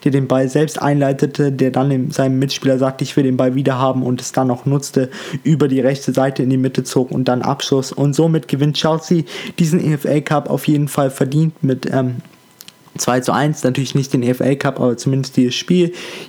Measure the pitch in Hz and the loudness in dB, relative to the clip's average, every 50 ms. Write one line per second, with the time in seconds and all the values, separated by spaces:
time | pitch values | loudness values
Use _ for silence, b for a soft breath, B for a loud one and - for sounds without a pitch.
0 | - 147 131 139 135 127 135 131 135 127 - 147 160 151 - - - 143 147 147 | -2 0 2 2 2 2 2 2 2 2 2 2 0 0 -2 -2 0 0 2 2
1 | 139 135 135 135 147 131 - - 147 143 135 131 139 131 127 127 135 143 139 127 | 2 2 0 0 0 -2 0 0 0 0 0 0 0 0 2 2 2 2 2 0
2 | 123 - - - 135 131 131 131 139 135 - - - 135 131 127 135 131 131 - | -2 -2 -2 0 0 2 2 0 0 -2 -2 -2 0 0 2 2 0 0 -2 -2
3 | 139 - - 147 139 131 131 127 131 131 127 135 135 143 131 123 135 131 127 127 | -4 -2 0 0 2 2 2 2 2 2 2 0 0 0 0 2 0 0 0 0
4 | 127 123 127 123 - - - 135 131 127 123 123 - 135 143 143 139 - - 135 | 0 -2 -2 -4 -4 -4 -2 0 0 0 0 -2 0 0 0 0 -2 -2 -2 -2
5 | 131 127 B B B B B 139 B 139 160 135 147 135 131 131 120 131 143 139 | -2 -2 B B B B B -4 B 2 2 4 4 2 2 2 2 2 0 0
6 | - 127 127 131 131 139 139 - 131 127 135 131 127 131 131 - 127 - - 135 | -2 -2 0 2 2 0 0 0 0 2 2 2 0 0 0 -2 -4 0 0 0
7 | 127 - - 131 131 123 123 123 - - 143 143 - - 139 135 127 - - - | 0 0 -2 -2 0 0 0 0 0 -2 -2 -2 -2 0 0 0 0 -2 -2 -2
8 | 139 147 139 - 160 165 160 156 - - 151 135 147 151 143 - - 160 160 156 | 0 0 2 2 2 2 2 0 -2 -2 -2 0 0 0 0 0 0 0 0 0
9 | - - 180 165 151 B B B B B B - 175 156 165 175 - 151 151 143 | 0 0 0 0 0 B B B B B B -2 0 2 2 0 0 0 -2 0
10 | - - 143 151 143 - 156 147 139 143 139 139 - - 151 147 147 143 - 151 | 0 0 0 0 0 0 0 0 0 0 -4 -2 0 2 2 2 2 0 0 0
11 | 139 135 - - 147 131 135 151 160 160 - - - 131 131 127 - - - 131 | 0 0 0 0 -2 0 2 2 2 0 0 -2 -2 0 0 0 -2 -2 -2 0
12 | 127 127 123 117 - - - - _ _ _ - - - - _ - - - - | 0 -2 -4 -6 -10 -16 -20 -20 _ _ _ -20 -20 -20 -20 _ -20 -14 -10 -6
13 | - 127 123 131 127 127 90 113 143 151 151 - - 127 127 139 131 - - 139 | -2 0 0 0 0 0 0 2 2 0 0 0 -2 -2 0 -2 -2 -2 -2 -2
14 | 131 - - 131 120 123 127 - - 127 143 139 - 139 131 - 127 127 117 - | -2 0 0 0 0 0 0 0 0 0 0 0 0 -2 -2 0 0 0 0 0
15 | - 139 135 135 131 - - 131 123 123 123 - - - 175 180 170 165 175 B | -2 -2 0 0 -2 -2 0 0 2 2 0 -2 -2 0 2 2 2 0 -2 B
16 | B B B B B | B B B B B